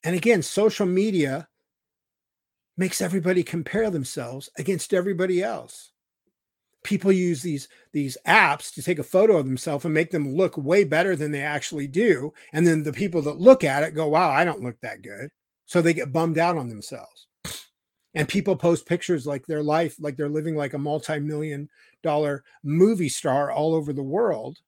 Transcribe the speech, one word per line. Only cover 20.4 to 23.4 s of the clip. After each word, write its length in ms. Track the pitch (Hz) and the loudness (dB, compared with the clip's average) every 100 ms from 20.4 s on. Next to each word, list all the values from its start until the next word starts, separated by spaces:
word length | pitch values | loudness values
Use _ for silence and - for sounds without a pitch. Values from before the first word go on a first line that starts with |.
| 156 | -4
like, 200 | 156 143 | -4 -4
a 40 | 147 | -4
multi-million 880 | 147 151 - 151 147 151 156 143 151 _ _ _ | -4 -4 -4 -4 -4 -6 -6 -8 -12 _ _ _
dollar 400 | 165 147 151 143 _ _ | -2 0 0 -4 _ _
movie 460 | 143 156 196 220 156 | -2 4 6 6 -2
star 420 | - 156 131 | -2 0 0